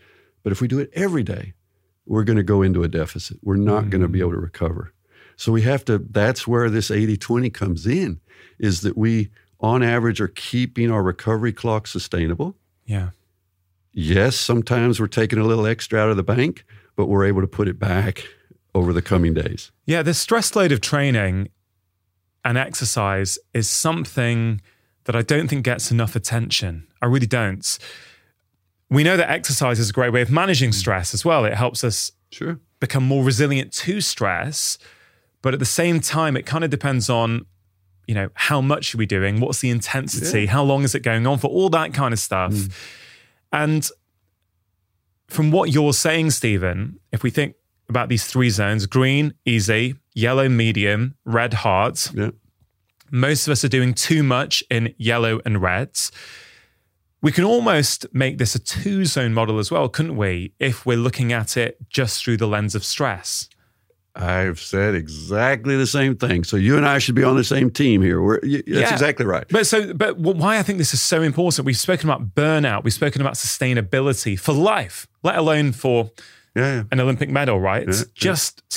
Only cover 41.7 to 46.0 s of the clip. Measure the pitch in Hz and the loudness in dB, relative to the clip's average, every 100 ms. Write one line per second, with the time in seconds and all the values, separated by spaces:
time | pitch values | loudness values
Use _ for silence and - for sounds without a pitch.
41.7 | 160 160 127 131 110 - 95 92 101 95 | 2 0 -2 0 -2 -2 -2 -2 -2 -4
42.7 | 95 - - - - _ _ _ 151 151 | -10 -18 -20 -20 -20 _ _ _ -2 0
43.7 | 156 - - _ _ _ _ _ _ _ | 0 -2 -8 _ _ _ _ _ _ _
44.7 | _ _ _ _ _ - - 151 175 170 | _ _ _ _ _ -8 0 2 4 4
45.7 | 147 147 135 | 2 2 2